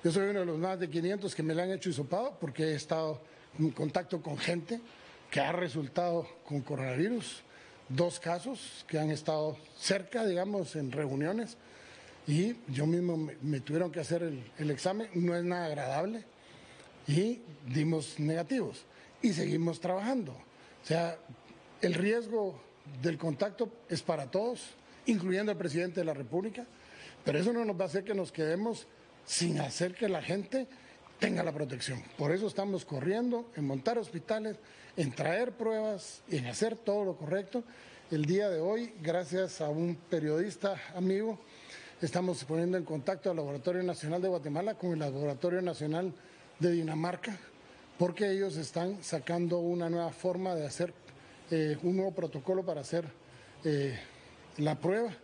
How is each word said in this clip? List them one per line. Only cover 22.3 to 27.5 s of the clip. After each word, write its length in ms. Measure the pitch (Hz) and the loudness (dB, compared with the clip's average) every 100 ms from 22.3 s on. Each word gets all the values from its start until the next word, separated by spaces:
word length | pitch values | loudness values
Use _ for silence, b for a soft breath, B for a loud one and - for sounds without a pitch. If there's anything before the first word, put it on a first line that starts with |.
| 226 196 139 - - 151 135 | 0 0 -4 -18 -20 -14 -2
del 160 | 160 156 | 0 0
contacto 540 | 165 147 202 196 220 - - | -2 0 -2 0 -4 -4 -6
es 140 | 165 | -4
para 280 | - 160 123 | 0 -2 0
todos, 400 | 185 233 247 - - B B - | 0 0 -4 -10 -18 B B 2
incluyendo 460 | 214 185 185 214 | 2 4 2 2
al 60 | 180 | 0
presidente 420 | 170 151 180 170 | 0 0 0 0
de 60 | 160 | 0
la 80 | |
República. 520 | 143 120 170 214 226 240 B B B B B | -2 -2 -2 -2 -6 -12 B B B B B
Pero 140 | - 147 | 0 4
eso 140 | 190 | 4